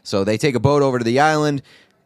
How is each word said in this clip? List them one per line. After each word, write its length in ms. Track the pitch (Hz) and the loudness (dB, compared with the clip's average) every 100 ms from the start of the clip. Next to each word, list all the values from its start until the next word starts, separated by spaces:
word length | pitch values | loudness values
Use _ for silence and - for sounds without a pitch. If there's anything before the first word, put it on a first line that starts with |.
So 200 | - 101 | -6 -4
they 140 | 98 110 | -2 0
take 180 | 151 120 | 0 0
a 40 | |
boat 200 | 127 143 | 2 2
over 160 | 139 123 | 2 0
to 40 | |
the 160 | 113 123 | 0 2
island. 420 | 151 156 151 143 - - _ _ | 2 2 0 -2 -8 -20 _ _